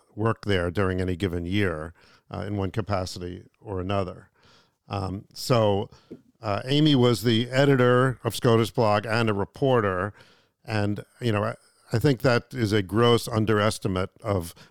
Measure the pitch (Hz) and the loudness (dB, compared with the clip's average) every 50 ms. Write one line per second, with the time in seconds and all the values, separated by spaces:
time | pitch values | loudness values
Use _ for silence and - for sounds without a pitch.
0 | _ _ _ 104 107 113 110 - - 104 101 90 87 87 82 104 98 92 92 92 | _ _ _ -2 -2 -2 -2 -2 -2 0 0 0 0 0 0 0 0 0 0 -2
1 | 92 92 92 80 98 92 85 87 85 87 95 104 101 92 82 78 78 82 - _ | -2 -4 -2 -2 -4 -4 -4 -4 -6 -4 -2 -2 -2 -2 -4 -6 -10 -12 -16 _
2 | _ _ _ _ _ _ - 92 98 101 104 101 98 92 - 117 90 90 104 92 | _ _ _ _ _ _ -10 -10 -8 -8 -6 -6 -6 -4 -6 -6 -4 -4 -4 -4
3 | 92 92 - 95 90 90 90 92 90 - _ _ _ 113 98 92 90 92 101 98 | -4 -6 -8 -12 -12 -12 -12 -14 -18 -20 _ _ _ -10 -8 -8 -4 -2 -2 -2
4 | 95 87 92 - - _ _ _ _ _ _ _ _ _ _ _ _ _ 104 101 | -2 -4 -8 -14 -20 _ _ _ _ _ _ _ _ _ _ _ _ _ -6 -6
5 | 92 95 92 101 - _ - - - - 131 117 110 104 101 98 107 - - _ | -6 -6 -8 -10 -12 _ -16 -12 -4 0 2 2 4 2 2 0 -2 -6 -12 _
6 | _ _ - - _ _ _ _ 113 107 98 101 - 131 143 147 151 151 147 127 | _ _ -20 -20 _ _ _ _ -6 -6 -6 -4 -2 -2 0 2 4 4 4 6
7 | 120 123 120 98 101 123 113 110 123 120 131 131 143 143 139 123 123 123 123 123 | 4 4 2 2 2 0 2 2 0 0 0 2 4 4 4 4 4 4 4 4
8 | 131 131 120 - - 117 - - - 123 113 113 113 101 - - 117 104 104 107 | 2 2 -2 -4 -6 -6 -4 0 2 4 4 4 2 0 0 0 2 2 2 0
9 | 104 113 107 117 117 110 104 101 98 - _ - 147 135 127 120 104 101 92 90 | 0 0 0 0 0 0 0 -2 -4 -6 _ -2 0 2 2 2 2 0 0 -2
10 | 92 107 - - - _ _ _ _ _ _ _ _ - 110 107 104 104 104 - | -4 -4 -6 -12 -20 _ _ _ _ _ _ _ _ -4 -2 -2 -2 -2 -4 -6
11 | - _ _ _ 127 117 104 101 104 113 123 - _ _ _ _ _ - - 113 | -10 _ _ _ -2 -2 0 0 -2 -4 -6 -10 _ _ _ _ _ -4 -2 2
12 | - 151 131 110 - 135 120 120 - _ - 127 117 101 104 107 98 90 98 110 | 2 2 2 2 2 2 2 2 0 _ -4 -2 0 2 2 0 0 0 2 4
13 | 120 120 120 110 - - 120 110 110 101 110 104 104 110 107 - - 110 92 92 | 4 4 4 4 2 -2 -2 -2 0 2 2 2 2 0 0 -2 -4 -4 -2 -2
14 | 95 - _ _ - 113 101 92 80 82 - - - _ | -4 -6 _ _ -6 -4 -2 -2 -4 -6 -14 -18 -20 _